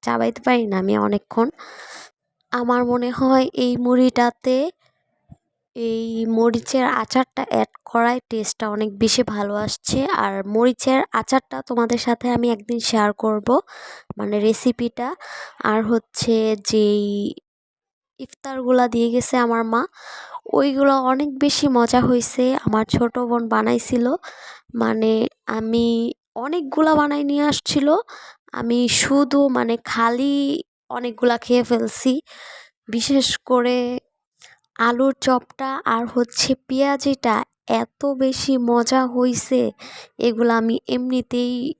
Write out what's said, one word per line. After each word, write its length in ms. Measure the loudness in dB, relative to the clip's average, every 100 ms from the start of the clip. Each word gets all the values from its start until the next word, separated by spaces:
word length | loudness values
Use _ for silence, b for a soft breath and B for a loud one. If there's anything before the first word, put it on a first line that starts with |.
চাবাইতে 360 | -2 0 0 -2
পারি 220 | 0 0 0
না 80 | -2
আমি 160 | 0 0
অনেকক্ষণ। 500 | 2 -2 _ -2 -2 -4 B B B B B _ _ _ _
আমার 300 | -6 0 0 2
মনে 240 | 0 -2
হয় 340 | 0 4 4 4
এই 200 | 0 -2 0
মুড়িটাতে 760 | 2 4 4 4 0 0 -2 0 -2 -6 _ _ _ _ _ -20 _ _ _ -8
এই 300 | -4 -4 -4 -4 -2
মরিচের 600 | 2 4 2 -2 0 2
আচারটা 500 | 0 0 0 0 -4 -2
অ্যাড 220 | 0 -2 -6 -4
করায় 360 | 0 2 0 _
টেস্টটা 380 | -6 -6 -6 -4
অনেক 200 | -2 -4 0
বেশি 240 | 0 2
ভালো 300 | 0 -2 -4 -2
আসছে। 440 | -4 -6 -4 -2 0 0
আর 180 | 0 -2 -2
মরিচের 540 | 2 2 2 0 0 0
আচারটা 440 | -2 0 -2 -2 -14
তোমাদের 380 | -6 -2 0 0
সাথে 260 | 0 -2 0
আমি 180 | 0 0
একদিন 300 | -2 -4 -4
শেয়ার 320 | -2 0 0
করব, 340 | 0 -2 -2 2 0 0 B B B B -10
মানে 200 | -4 0
রেসিপিটা। 680 | 2 2 0 0 -4 -4 -8 -10 B B B B
আর 200 | -2 0
হচ্ছে 520 | 0 -2 -2 -8 0 0 2 -2 0
যেই 400 | 2 4 2 0 -2 -4 -8 _ _ _ _ _ _ _ _
ইফতারগুলা 680 | -20 -14 -10 -6 2 4 4
দিয়ে 200 | 2 2
গেছে 260 | 0 0 0
আমার 260 | 2 0
মা, 180 | 0 -2 -2 B B B B B -2
ওইগুলো 400 | 2 2 4 4 4
অনেক 260 | 2 0 -2 0
বেশি 260 | 0 2 2
মজা 340 | 4 4 4
হইছে। 420 | 4 2 0 0 0 0
আমার 220 | 0 0 0
ছোট 300 | 0 0 -2
বোন 240 | -2 -2 0
বানাইছিল, 580 | 0 2 0 0 0 0 -2 B B B B B
মানে 380 | -2 0 2 2 2 0 _ -8
আমি 380 | -6 -2 0 2 0 -2 -8 _ -10
অনেকগুলা 580 | -6 -6 -4 2 4 4
বানাই 280 | 2 0
নিয়ে 200 | -2 0
আসছিল, 440 | 0 -2 -2 0 2 2 0 B B B _
আমি 260 | -8 -2 0 2 0
শুধু 440 | 2 2 2 2 2
মানে 260 | 2 -2 -4 -6
খালি 500 | -2 -2 0 -2 0 -2 -4 -8 _ _
অনেকগুলা 460 | -8 -8 -2 0 0
খেয়ে 260 | 2 0
ফেলছি। 500 | 2 0 -2 -2 -2 -2 -4 B B B B B -8
বিশেষ 380 | -4 2 2 2 -2 0
করে 320 | 0 2 0 -2 -6 _ _ _ _ B B _ _
আলুর 380 | 0 2 2 2
চপটা 480 | 0 0 -2 _ -10 -6 -2
আর 180 | -2 -2
হচ্ছে 420 | -2 -2 -2 -2 -2
পেঁয়াজিটা 720 | _ 0 0 0 -2 -2 0 -2 -2 _ -4
এত 300 | -2 -2 _ -4 0
বেশি 380 | 0 0 0 0
মজা 440 | 2 0 2 0 0
হইছে, 540 | 0 0 0 0 0 0 -4 B B B _
এগুলা 340 | -2 2 2 2
আমি 180 | 0 -2 -2
এমনিতেই 640 | -4 -2 -2 -2 -4 -2 -4 -6 -8